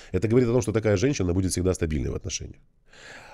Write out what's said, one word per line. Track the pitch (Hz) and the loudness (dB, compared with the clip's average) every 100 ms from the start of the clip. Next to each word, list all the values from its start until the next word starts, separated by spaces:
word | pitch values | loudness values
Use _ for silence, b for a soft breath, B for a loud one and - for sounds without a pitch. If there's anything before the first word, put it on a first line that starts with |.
| B | B
Это | 92 107 | -4 2
говорит | 120 120 | 2 4
о | |
том, | 123 | 2
что | 107 | 2
такая | 104 107 98 | 0 2 2
женщина | 131 143 90 | 2 0 0
будет | 90 92 | 0 0
всегда | 92 90 | 0 0
стабильной | 87 82 76 73 | 0 -2 -2 -4
в | 87 | -6
отношениях. | - - - - _ _ _ B B B B | -8 -10 -12 -18 _ _ _ B B B B